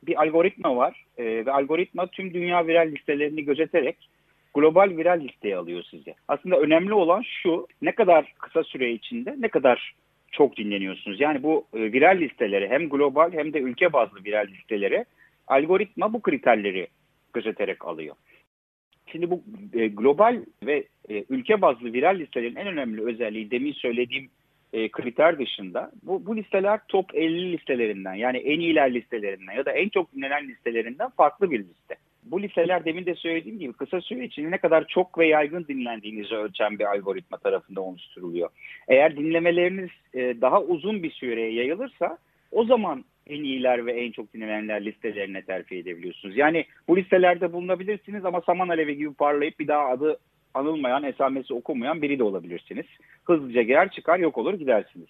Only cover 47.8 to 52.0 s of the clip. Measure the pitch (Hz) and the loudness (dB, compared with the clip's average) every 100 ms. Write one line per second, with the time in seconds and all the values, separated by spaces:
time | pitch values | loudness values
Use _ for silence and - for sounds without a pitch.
47.8 | 190 208 - 208 185 180 - 180 185 165 | -2 -6 -6 -8 -4 -4 0 0 0 0
48.8 | 151 143 151 135 147 147 151 - 147 147 | 0 -2 -6 0 0 2 -2 -4 -2 0
49.8 | 143 127 151 147 _ _ _ 131 143 160 | 0 0 0 -2 _ _ _ -4 -2 -2
50.8 | 131 127 143 123 139 135 127 123 - 139 | 0 0 -2 -2 -2 -2 -6 -8 -6 -6
51.8 | 120 165 | -4 -2